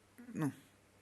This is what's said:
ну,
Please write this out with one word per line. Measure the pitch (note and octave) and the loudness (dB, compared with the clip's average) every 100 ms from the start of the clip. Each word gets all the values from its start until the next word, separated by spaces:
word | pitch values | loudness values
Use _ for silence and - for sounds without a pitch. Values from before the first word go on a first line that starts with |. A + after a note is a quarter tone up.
| - - A#3+ | -20 -18 -6
ну, | A3 D3+ - - - - - | 2 2 0 -12 -20 -20 -20